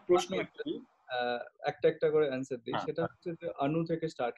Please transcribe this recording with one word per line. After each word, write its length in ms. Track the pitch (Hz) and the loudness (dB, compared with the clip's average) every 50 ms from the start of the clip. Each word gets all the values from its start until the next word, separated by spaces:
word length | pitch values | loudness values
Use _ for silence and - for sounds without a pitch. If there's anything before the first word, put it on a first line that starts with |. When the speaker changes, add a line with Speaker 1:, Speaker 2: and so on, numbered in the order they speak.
| - | 4
Speaker 1:
প্রশ্ন 260 | - 180 180 - - 190 | 4 4 4 4 2 -2
Speaker 2:
আমি 100 | 185 180 | -4 -4
Speaker 1:
actually। 360 | - - - - 294 - - - - _ _ _ | -4 -8 -8 -6 -6 -6 -6 -8 -14 _ _ _
Speaker 2:
আহ, 640 | - 127 123 123 123 120 120 - - - _ - 147 | -4 -2 0 0 0 -2 -2 -6 -10 -12 _ -4 -4
একটা 200 | 143 - - 156 | 0 2 2 2
একটা 200 | 160 - 165 156 | 4 4 2 4
করে 180 | 151 156 151 | 4 4 4
answer 300 | 139 131 131 135 - 135 | 2 0 -2 -4 -4 -6
দিই। 160 | 120 113 123 120 | -8 -6 -4 -4
Speaker 1:
হ্যাঁ, 120 | 107 95 | -4 -2
Speaker 2:
সেটা 160 | 156 - - | -2 -2 -2
Speaker 1:
হ্যাঁ। 80 | - - | -4 -4
Speaker 2:
হচ্ছে 340 | - _ - 180 165 - 170 | -6 _ -10 -8 -8 -6 -8
যে 80 | 165 - | -8 -4
আনু 280 | - 139 143 156 165 165 | -2 0 0 2 0 0
থেকে 240 | 165 165 160 160 160 | 0 -2 -2 -2 -4
start 260 | - - 123 117 - | -4 -4 -4 -4 -4